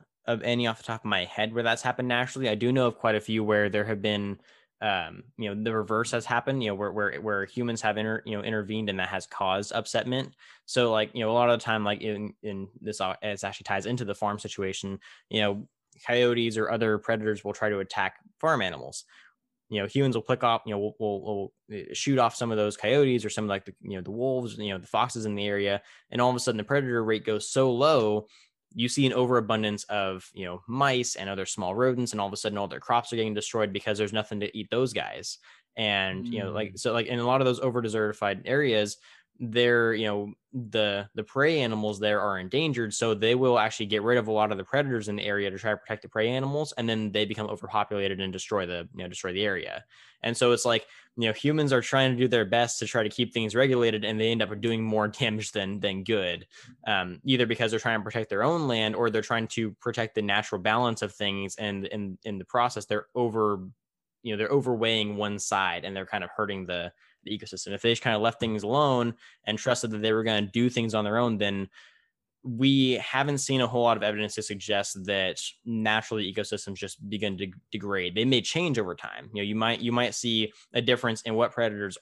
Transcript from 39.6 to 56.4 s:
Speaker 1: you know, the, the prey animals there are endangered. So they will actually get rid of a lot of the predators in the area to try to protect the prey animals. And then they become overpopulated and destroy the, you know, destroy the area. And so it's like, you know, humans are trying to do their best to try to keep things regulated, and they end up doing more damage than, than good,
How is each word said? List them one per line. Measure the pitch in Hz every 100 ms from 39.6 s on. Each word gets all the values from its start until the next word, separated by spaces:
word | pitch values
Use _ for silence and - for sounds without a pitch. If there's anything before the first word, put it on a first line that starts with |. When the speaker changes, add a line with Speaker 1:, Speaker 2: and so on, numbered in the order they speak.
| 120 120 113
Speaker 1:
you | 110 107
know, | 104 104 110 _
the, | 131 113 110 104 101 101 107
the |
prey | 104 135 151 156
animals | 120 110 107 98
there | 104 104
are | 104 95
endangered. | 92 139 160 120 110
So | - 113
they | 104 110 127
will | 131 120
actually | 110 - 104
get | 107
rid | 110 123
of | 110
a |
lot | 107 107
of | 98
the |
predators | 92 139 143 117 104
in | 101
the | 98
area | 101 98
to | 95
try | 110
to | 104
protect | - 110
the | 113
prey | 110 113
animals. | 131 135 147 151 -
And | 113
then | 110 107
they | 104 107
become | 110 104
overpopulated | 104 107 110 104 101 98 95
and | 95
destroy | 92 - 101 90
the, | 87 85 92
you |
know, | 90
destroy | 90 95
the | 92
area. | 104 90 - - - - - _
And | 113 117
so | 123
it's | 117
like, | 123 113 - - - -
you | 113
know, |
humans | 107 143 151 147
are | 127
trying | - 135 131
to | 123
do | 127
their | 117 101
best | 117 120 -
to | 113
try | 120
to | 107
keep | - 120
things | 117 110 113
regulated, | 135 123 117 107 104
and | 110
they | 113
end | 113
up | 104 104
doing | 113 113
more | 110 107 104
damage | - 117 107 104
than, | 104 95 101
than | 101 95 95
good, | 107 90 87